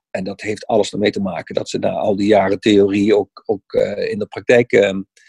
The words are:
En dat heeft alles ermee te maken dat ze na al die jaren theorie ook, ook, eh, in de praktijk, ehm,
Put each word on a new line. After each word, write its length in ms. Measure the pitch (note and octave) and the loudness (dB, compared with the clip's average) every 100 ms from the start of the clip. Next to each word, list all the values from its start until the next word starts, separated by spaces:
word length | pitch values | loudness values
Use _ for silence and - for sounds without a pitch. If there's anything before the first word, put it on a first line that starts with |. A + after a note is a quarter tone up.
| _ | _
En 140 | G#2 | -8
dat 160 | F#2+ G2 | -8 -8
heeft 260 | G#2 G#2 - | -8 -8 -2
alles 260 | A2+ G2 | 0 0
ermee 180 | G2 G#2 | -2 -2
te 100 | G#2 | -2
maken 340 | F#2+ E2 - | -4 -6 -8
dat 140 | - - | -6 -6
ze 100 | - | -4
na 120 | G2+ | -4
al 260 | F2+ G2 G2+ | -2 -2 0
die 100 | G2+ | 2
jaren 340 | G#2 F#2+ G2+ | 4 2 0
theorie 560 | A2+ G2+ G2 G2+ G#2 G#2 | 4 4 4 2 2 2
ook, 260 | G2 - - | 0 -6 -6
ook, 260 | G2+ _ | -6 _
eh, 380 | A2 G2+ G2+ F#2 | -2 -2 -2 -6
in 80 | F#2+ | -6
de 80 | G#2 | -8
praktijk, 460 | G2+ G2+ A#2+ B2 | -6 0 2 4
ehm, 300 | G#2+ G2+ F#2+ F#2+ _ | 2 2 -2 -8 _